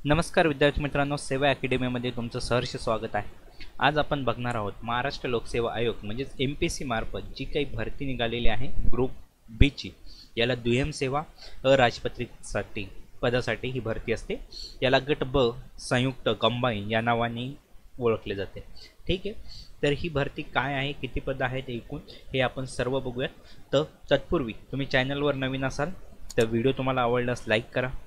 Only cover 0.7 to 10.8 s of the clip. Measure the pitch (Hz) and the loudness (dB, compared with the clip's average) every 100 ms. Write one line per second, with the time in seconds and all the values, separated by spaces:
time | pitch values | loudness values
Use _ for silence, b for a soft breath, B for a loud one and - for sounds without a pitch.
0.7 | - 147 143 143 143 - 135 143 131 135 | 4 0 0 0 -2 -2 2 2 2 0
1.7 | 131 127 123 123 123 117 123 - 120 123 | 0 0 0 -2 -4 -4 -4 0 0 0
2.7 | 131 - 110 110 104 - - - B B | -4 -2 -2 -2 -4 -4 -10 -18 B B
3.7 | - 131 151 143 147 123 117 120 120 101 | 2 2 4 0 0 0 -2 -2 -2 -4
4.7 | - 113 120 135 - 135 117 - 123 117 | -6 -4 -2 -2 -4 -2 -2 0 -2 -2
5.7 | 101 120 104 104 113 139 - 135 143 170 | 0 -2 -2 -6 -6 -6 -2 -2 0 -2
6.7 | - 131 113 110 101 - - 135 151 135 | -2 -2 -2 -2 -4 -8 -8 -4 -2 -2
7.7 | 113 110 - 139 123 117 117 117 107 120 | -2 -2 -2 -2 0 0 2 4 4 6
8.7 | - - 117 131 - - _ - 110 139 | 8 10 8 6 -2 -14 _ -18 6 6
9.7 | - 123 - - B B 113 120 123 117 | 6 -14 -12 -16 B B 0 0 2 2
10.7 | 120 | 2